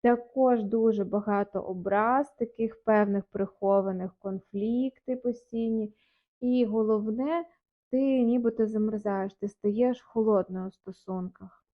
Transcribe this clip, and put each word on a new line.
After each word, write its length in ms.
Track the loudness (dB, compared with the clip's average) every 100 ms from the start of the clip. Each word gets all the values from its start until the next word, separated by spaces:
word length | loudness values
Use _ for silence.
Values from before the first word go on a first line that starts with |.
Також 600 | 2 0 -2 2 4 4
дуже 400 | 2 2 2 2
багато 560 | -2 -2 0 -2 -2 -6
образ, 760 | -6 -8 -2 0 2 0 -2 _
таких 440 | -8 -4 -6 -4
певних 400 | 2 2 4 0 -4
прихованих, 880 | -6 -6 _ 2 2 2 -4 -8 _
конфлікти 960 | -10 -10 _ -4 -2 -2 -2 _ -8 -4
постійні. 800 | -4 -6 _ -4 -2 -2 -4 _ _ _ _ _
І 260 | 0 2 2
головне, 800 | 2 2 0 0 -4 -2 -2 -6 _ _ _ _
ти 320 | 0 2 2
нібито 440 | 4 2 0 0 -2
замерзаєш, 680 | 0 -2 -2 -2 -2 -4
ти 140 | _ -10
стаєш 540 | _ -4 2 0 0
холодною 680 | _ 0 2 2 0 -6 -10
у 40 |
стосунках. 920 | _ -18 -16 -8 -8 -8 _ -20 _ _